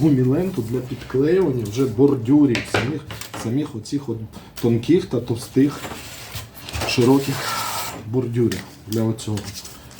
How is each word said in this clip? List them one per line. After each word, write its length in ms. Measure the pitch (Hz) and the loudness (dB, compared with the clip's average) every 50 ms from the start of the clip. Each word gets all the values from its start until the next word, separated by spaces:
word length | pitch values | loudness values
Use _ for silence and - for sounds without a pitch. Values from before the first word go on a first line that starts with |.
гуміленту, 600 | 139 160 143 127 127 127 135 160 180 190 175 - | 4 4 4 4 4 4 4 2 0 0 -2 -4
для 180 | 117 107 120 127 | -4 -2 -4 -4
підклеювання 840 | 127 127 135 - - - - 127 139 156 180 190 190 156 127 123 113 101 | -4 -6 -10 -12 -8 -2 0 2 4 4 4 4 4 2 0 -2 -2 -2
вже 140 | 104 123 139 | -2 0 0
бордюрів, 800 | 123 107 110 139 143 147 131 110 117 143 151 147 135 - 101 - - | 0 4 4 6 6 6 2 2 4 6 6 6 6 4 0 0 -2
самих, 300 | - - 110 123 156 143 - - - - - - - - - | -2 -2 0 -2 -4 -6 -8 -12 -14 -14 -14 -12 -12 -8 -4
самих 320 | 117 117 143 151 139 - | -2 -2 -2 -2 -4 -6
оцих 340 | 110 - - - 143 143 - | -10 -8 -6 -6 -4 -4 -4
от 80 | 113 110 110 104 - - - - - - | -6 -6 -8 -12 -14 -18 -20 -18 -6 -2
тонких 440 | - 120 117 110 - - 160 180 185 | 2 2 2 2 4 4 4 4 4
та 140 | - - 120 | 0 -2 -2
товстих, 600 | - - 120 110 - - - 131 139 147 - - - - - - - - - - - - - - - - - - - - - - - | -2 -2 -4 -4 -6 -2 2 2 4 4 2 -4 -10 -12 -12 -12 -14 -14 -16 -16 -16 -12 -12 -12 -12 -12 -16 -16 -12 -10 -6 -6 -4
широких 480 | - - 131 120 123 135 139 139 139 131 - - - - - - - - - - - - - 107 107 | 0 2 4 6 6 6 6 4 0 -4 -4 -4 -4 -4 -4 -4 -4 -6 -6 -6 -8 -10 -10 -10 -4
бордюрів 520 | 113 131 120 117 117 123 117 104 95 90 - - - - - | -2 -2 -2 0 0 2 2 2 0 -2 -6 -10 -18 -18 -12
для 160 | - - 113 110 | -6 -2 0 0
оцього. 340 | 110 110 - - - 107 101 - - - - - - - - - - - | 0 -2 -4 -6 -6 -6 -6 -6 -10 -12 -14 -14 -16 -18 -20 -20 -20 -20